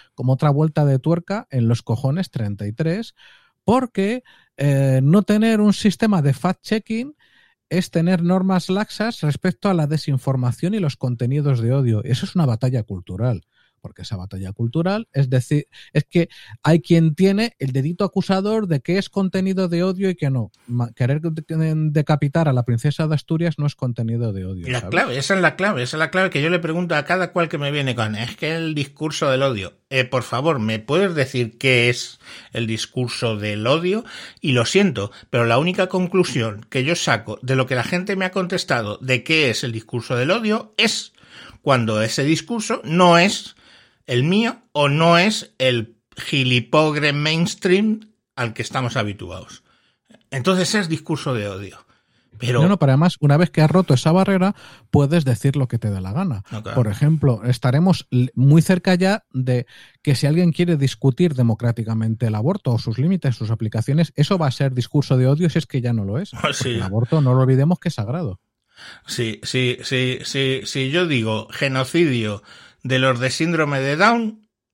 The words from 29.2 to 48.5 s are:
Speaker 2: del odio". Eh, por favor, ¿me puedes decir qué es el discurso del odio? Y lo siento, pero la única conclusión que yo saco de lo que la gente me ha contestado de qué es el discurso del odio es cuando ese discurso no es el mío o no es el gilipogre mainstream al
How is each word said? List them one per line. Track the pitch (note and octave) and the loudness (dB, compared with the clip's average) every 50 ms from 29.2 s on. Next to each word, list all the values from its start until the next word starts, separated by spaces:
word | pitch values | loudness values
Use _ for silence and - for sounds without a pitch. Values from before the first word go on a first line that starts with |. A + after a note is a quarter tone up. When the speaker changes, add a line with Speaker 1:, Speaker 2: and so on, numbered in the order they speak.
| D#3+ C#3 C3 | 0 0 2
Speaker 2:
del | C3 C#3 | 2 0
odio". | C3+ B2 G2+ F#2 D#2+ - _ _ _ | 0 -2 -4 -6 -10 -12 _ _ _
Eh, | C3+ C3 B2+ | 0 0 0
por | B2 C3+ B2 - | 0 -2 -4 -4
favor, | - B2+ A#2+ C#3 E3 D3+ B2+ | -4 -4 -2 -2 0 0 0
¿me | G#2+ A2 A2 A2 | -2 -2 -4 -4
puedes | A2 - C#3+ F3+ G3+ F#3+ E3 | -4 -2 0 0 0 0 0
decir | D3 B2+ - - B2 A#2+ A2 - - | -2 -4 -2 -2 -4 -4 -4 -6 -2
qué | - C3 C3 A#2+ A#2+ A#2+ | 0 2 4 4 4 2
es | B2 - - - - - - - - - - - - | 0 -2 -6 -12 -14 -18 -20 -20 -20 -20 -20 -10 -8
el | A#2+ A#2 A2 | -6 -4 -4
discurso | A2 G#2+ - - - B2+ B2 A#2 - - B2+ A2+ A2 | -4 -4 -6 -6 -6 -6 -4 -4 -4 -4 -4 -2 -2
del | G#2 G#2 G#2+ G#2 G#2 G#2+ | -2 -4 -4 -4 -2 0
odio? | B2 C#3+ E3 F3 F3+ G3+ A3+ B3 - - - - - - _ | 0 0 0 0 0 -2 -2 -4 -8 -14 -18 -18 -20 -14 _
Y | - D3+ B2+ | -2 0 0
lo | A#2+ A2+ | 2 2
siento, | - - G3 G3+ F#3 B2+ G#2+ G2+ - - - - _ | 2 2 2 2 2 2 -2 -6 -8 -10 -16 -10 _
pero | - A#2+ A#2 | -2 0 2
la | A#2 A#2 C3 | 2 2 2
única | D#3+ F3+ F#3 - F#3 F3+ | 2 0 0 0 -2 -2
conclusión | - F#3 F3+ E3+ - F#3 F3 - - C#3 A2+ A2 G2+ G#2 - - | -2 -2 -2 0 2 2 2 2 0 -2 -2 -2 -4 -8 -12 -6
que | - C3 B2+ | -4 -2 -2
yo | D3 E3+ | 0 -2
saco | - - - A#2 G#2+ G#2+ - G#2+ - C3 | -2 0 0 0 -2 -2 -6 -12 -8 -4
de | B2+ C3+ | -2 0
lo | C3 B2+ | 0 0
que | - C3 | 0 -2
la | B2 A#2 | -4 -2
gente | - F3+ F3+ F#3 G#3 G3 | -2 -4 -4 -4 -4 -4
me | F#3+ F#3+ | -4 -4
ha | F#3 | -2
contestado | - G3 F#3 F3+ F#3+ F3 - - C#3+ A#2+ G#2+ G#2 G#2 - | -2 -4 -2 -2 -4 -4 -2 -2 -2 -2 -2 -4 -8 -6
de | - B2+ B2+ A#2+ B2 | -2 0 0 0 0
qué | - D#3+ D#3+ D3 B2 | 0 0 2 2 2
es | G#2+ - - | 0 -2 -4
el | B2 A2+ | -6 -6
discurso | A2 - - - A#2 - - C3 | -8 -8 -8 -6 -6 -4 -2 -2
del | A#2+ B2+ D3+ | 0 0 0
odio | G3 A#3+ A3 G#3 G#3+ A3 - - _ | 0 0 0 -2 -2 -2 -4 -6 _
es | - A3 A3+ - - - - _ _ _ - - - - - - - - | -2 0 0 -2 -4 -8 -12 _ _ _ -20 -20 -20 -20 -20 -20 -4 0
cuando | C#3+ C3+ B2 A2+ A2 G#2+ G#2+ | 2 2 2 2 0 0 0
ese | A2 A2 - D3+ C3+ | 0 0 -2 0 0
discurso | D3 D#3+ D#3 - - A#3+ A3+ A3 - G#3 - - | 0 0 0 -2 -4 -6 -6 -4 -4 -6 -6 -4
no | C3 D#3+ F3+ F3+ F3 E3+ E3+ | 0 2 4 6 6 6 6
es | F3 G#3 A#3 - - - - _ _ - - - _ _ _ _ _ | 4 2 0 -4 -8 -14 -20 _ _ -20 -20 -20 _ _ _ _ _
el | - B2 B2 C3+ | -4 -2 0 2
mío | E3 F#3+ G#3+ A#3 A#3 - - _ _ - | 2 2 2 2 0 -2 -6 _ _ -2
o | D3 C#3+ C#3 | 0 2 2
no | C#3+ D#3 E3 E3+ E3+ | 4 4 4 6 6
es | E3+ F3+ G#3+ G#3+ - - - _ - | 6 4 2 0 -2 -6 -12 _ -2
el | C3 C3 B2 A#2 A2 - - _ _ _ _ | 0 0 0 0 -2 -6 -10 _ _ _ _
gilipogre | - - - D#3+ C#3 B2+ B2+ B2 A#2+ A2 - - D3+ D#3 D3+ D3 D3 D3 D3 C#3+ | -16 -8 -4 -2 0 2 2 2 0 0 2 2 2 4 2 2 0 0 0 0
mainstream | D3 D3 D#3 D#3+ E3 E3+ G#3+ - - - F#3 F3+ G3+ G#3+ A3 G#3+ G#3+ - - _ _ _ _ _ | 0 -2 0 0 0 0 -2 -2 -2 0 2 2 4 2 2 0 -2 -6 -12 _ _ _ _ _
al | - B2 A2+ | -6 -6 -6